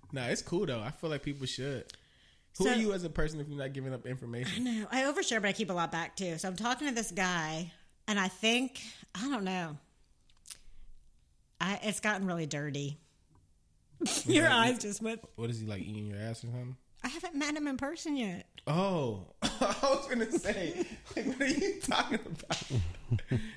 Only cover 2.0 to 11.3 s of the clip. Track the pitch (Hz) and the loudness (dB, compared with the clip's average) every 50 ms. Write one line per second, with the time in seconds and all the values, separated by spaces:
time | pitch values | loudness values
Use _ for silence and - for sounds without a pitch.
2 | - _ _ _ - - _ _ _ _ - - 190 254 247 233 220 208 196 185 | -20 _ _ _ -20 -20 _ _ _ _ 0 2 4 6 6 6 4 2 2 0
3 | 175 160 - 170 151 156 160 151 143 151 147 143 135 135 135 135 131 135 131 123 | -2 -2 0 2 2 2 0 -2 -6 -6 -4 -4 -4 -4 -4 -4 -4 -4 -6 -6
4 | - 123 131 127 123 117 117 120 127 196 170 220 247 247 233 220 208 - 233 262 | -6 -6 -6 -6 -6 -6 -4 -4 -4 -2 -2 -2 0 0 0 0 -2 0 0 2
5 | 262 285 285 392 - - 233 220 202 202 190 - 220 165 185 175 170 170 - 165 | 2 2 2 0 0 2 2 2 2 2 0 0 -2 -2 0 0 0 0 0 -2
6 | 165 - - - 196 175 165 160 - 190 185 175 214 240 254 254 302 285 247 233 | -2 -4 -4 -4 -4 -4 -2 -2 -4 -4 -4 0 0 0 0 2 0 -2 0 0
7 | 214 - 175 185 185 180 180 170 156 156 160 160 180 165 - - - - - _ | -2 -2 0 0 2 2 2 2 0 0 -2 -4 -4 -6 -8 -16 -20 -20 -20 _
8 | - - 214 202 185 190 - - - 220 233 247 269 254 - - - - - - | -2 0 2 2 2 0 0 2 4 4 6 6 2 0 -4 -8 -12 -12 -14 -16
9 | - - - 180 233 285 277 220 196 185 185 180 170 160 147 147 - _ _ _ | -18 -12 -8 -4 -2 0 0 0 0 0 0 0 -2 -4 -6 -10 -14 _ _ _
10 | - _ _ _ _ - - - - - - - - - - - - - - - | -20 _ _ _ _ -20 -20 -20 -16 -16 -16 -14 -14 -16 -14 -14 -14 -14 -16 -18
11 | - - - - - _ | -18 -20 -20 -20 -20 _